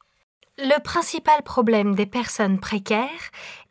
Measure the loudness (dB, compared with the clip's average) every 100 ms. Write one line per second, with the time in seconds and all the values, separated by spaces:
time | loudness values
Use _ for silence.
0 | _ _ _ _ _ -4 2 2 2 -2
1 | 0 0 4 4 2 0 2 4 2 0
2 | -2 -4 -4 0 2 0 -2 -6 -2 -2
3 | -2 -8 -16 -18 -20 -20 -6